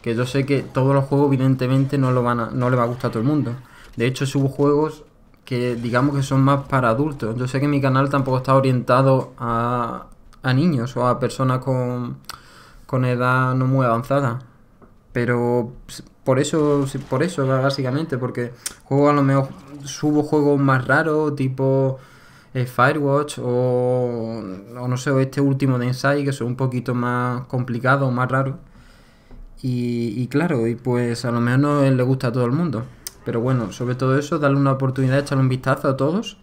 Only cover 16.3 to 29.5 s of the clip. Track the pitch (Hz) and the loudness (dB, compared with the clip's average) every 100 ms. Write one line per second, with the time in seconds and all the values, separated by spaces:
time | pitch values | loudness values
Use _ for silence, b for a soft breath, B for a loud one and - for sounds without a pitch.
16.3 | 127 147 165 147 143 139 135 - 131 170 | 0 2 2 2 2 0 -6 -4 -2 -2
17.3 | 185 135 135 135 139 131 139 160 123 123 | 0 0 2 0 0 -2 -2 -4 -4 -4
18.3 | 120 120 127 B B - 139 143 147 139 | -4 -8 -8 B B -2 2 4 4 4
19.3 | 139 135 - - 147 139 - 147 151 147 | 2 0 -8 -18 -16 -14 -4 0 2 2
20.3 | 151 143 143 139 135 120 143 160 151 151 | 2 4 4 4 2 2 2 2 0 0
21.3 | 135 131 131 135 135 135 131 B B B | -2 -4 0 2 2 0 -2 B B B
22.3 | B B 131 123 - 127 151 139 139 147 | B B -6 -4 2 2 2 0 0 -2
23.3 | - 120 123 127 123 123 127 123 120 113 | -6 -2 0 0 0 0 0 -2 -4 -6
24.3 | 113 101 95 101 120 123 127 147 135 135 | -8 -10 -12 -14 -8 -4 -4 0 0 0
25.3 | 143 139 135 135 123 120 127 139 143 139 | 0 0 2 0 0 -2 -2 0 0 -2
26.3 | 135 120 123 131 123 127 123 123 123 123 | -4 -6 -2 -2 -2 -4 -2 -2 -2 -2
27.3 | 123 127 131 127 117 127 139 135 123 123 | -4 -6 -6 -4 -2 0 2 2 0 0
28.3 | 131 135 170 - B B B B B B | 0 -2 -6 -14 B B B B B B
29.3 | B - | B -20